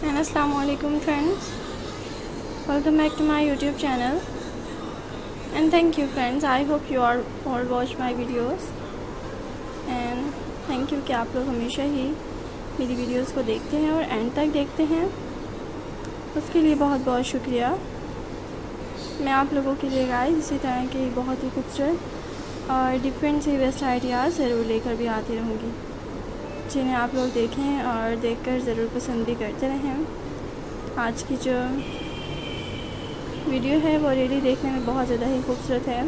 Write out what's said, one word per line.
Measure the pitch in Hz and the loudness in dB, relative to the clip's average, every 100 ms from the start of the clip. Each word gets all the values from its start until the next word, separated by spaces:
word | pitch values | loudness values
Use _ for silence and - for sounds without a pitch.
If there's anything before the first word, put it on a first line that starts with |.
| 302 | 0
and | 285 | 0
अस्सलाम | 311 311 294 | 2 2 2
वालेकुम | 285 277 285 294 294 | 2 0 0 0 0
friends, | 302 294 302 392 - - - - - - - - - - - - - | 0 2 2 0 -2 -8 -8 -8 -8 -8 -8 -8 -8 -8 -8 -8 0
welcome | 285 285 311 | 2 6 6
back | 302 302 | 6 4
to | 302 | 4
my | 294 | 6
YouTube | 294 277 285 285 | 4 4 0 0
channel | 294 254 240 302 - - - - - - - - - - - - - | 0 2 2 0 -2 -8 -8 -8 -8 -8 -8 -8 -10 -10 -8 -8 -6
and | 285 311 339 | 2 6 8
thank | 339 311 | 6 4
you | 285 269 | 0 0
friends, | 247 262 285 | 0 2 4
I | 254 285 | 4 4
hope | 294 - | 0 0
you | 262 240 | 2 4
are | 240 - - 285 | 4 0 -6 -4
all | 247 247 | -2 0
watch | 247 247 - | 0 0 -2
my | 254 247 | -2 -2
videos | 240 240 240 359 - - - - - - - - - - - - - 247 | -2 0 0 -2 -6 -8 -10 -8 -8 -8 -8 -8 -8 -8 -8 -8 -4 -4
and | 240 247 285 277 - - - | -2 -2 -4 -4 -8 -8 -4
thank | 254 277 285 | -2 0 -2
you | 262 | 0
कि | |
आप | 247 233 262 | 0 0 -2
लोग | 262 | 0
हमेशा | 240 233 - 277 | 0 -2 0 0
ही | 285 262 311 - - - - - - | 0 0 -2 -6 -8 -10 -10 -8 -4
मेरी | 254 247 | -2 0
वीडियोज़ | 240 247 262 - | 0 0 0 0
को | 233 | 0
देखते | 220 - 302 311 | 0 0 2 2
हैं | |
और | 320 | 2
एंड | - 214 226 285 | 0 0 0 2
तक | 302 302 | 2 2
देखते | 285 - 311 | 0 0 2
हैं, | 330 359 - - - - - - - - - - - - 302 | 4 2 -2 -8 -8 -8 -8 -8 -8 -8 -8 -8 -8 -4 -4
उसके | 302 339 | 2 6
लिए | 311 294 | 6 6
बहुत | 285 277 262 | 4 4 2
बहुत | 247 254 | 2 0
शुक्रिया। | 262 247 247 240 381 - - - - - - - - - - - - - - | -2 0 2 2 0 -4 -8 -8 -8 -8 -8 -8 -10 -8 -8 -8 -8 -8 -2
मैं | 285 | 2
आप | 269 277 | 4 4
लोगों | 294 269 277 | 2 2 0
के | 277 | 2
लिए | 262 254 | 2 2
गाइस | 247 262 320 | 2 4 2
इसी | 294 277 | 2 0
तरह | 269 247 254 | 0 0 0
के | 269 262 240 | 0 0 0
बहुत | 254 262 | 0 0
ही | 262 269 | -2 -2
खूबसूरत | 254 - 277 339 - - - - - - - | -4 0 2 2 -2 -8 -8 -8 -8 -8 0
और | 262 262 254 | 2 4 2
डिफरेंट | 262 262 302 294 | 0 2 2 4
से | 302 277 262 | 4 4 4
बेस्ट | 262 277 247 | 2 2 2
आइडियाज़ | 254 247 269 339 | 2 2 2 2
ज़रूर | 262 233 226 | 2 2 2
लेकर | 226 240 226 | 0 0 -2
भी | 233 220 | 0 -2
आती | 214 226 | -2 -2
रहूँगी, | 226 220 226 233 - - - - - - - - - | -2 -2 -4 -6 -8 -10 -8 -8 -8 -8 -8 -8 -4
जिन्हें | 277 262 254 | 0 2 2
आप | 240 262 | 2 2
लोग | 254 | 2
देखें | 240 233 254 277 277 | 2 0 2 0 0
और | 247 226 226 226 | 0 0 0 0
देखकर | 233 233 - 254 | 0 0 0 0
ज़रूर | 247 226 226 | 0 0 0
पसंद | 247 240 233 226 | -2 -2 -2 0
भी | 233 | 0
करते | 214 - 269 | -2 0 0
रहें। | 277 277 262 320 - - - - - - - - - | 0 -2 -2 -4 -4 -8 -8 -8 -8 -8 -8 -6 -2
आज | 349 339 | -2 -2
की | - 254 | -4 -2
जो | 254 247 254 269 - - - - - - - - - - - - - - - - - | 0 0 0 -2 -4 -6 -8 -8 -6 -6 -6 -6 -6 -8 -8 -8 -8 -8 -6 -4 0
वीडियो | 262 247 302 | 0 4 4
है | 311 302 | 6 4
वो | 302 | 4
really | 262 254 277 | 4 4 4
देखने | 262 262 277 | 2 2 0
में | 262 233 | 0 0
बहुत | 254 247 | 0 2
ज़्यादा | 240 240 | 2 2
ही | 262 | 0
खूबसूरत | 254 247 - 247 247 | 0 -2 0 0 0
है | 240 | 0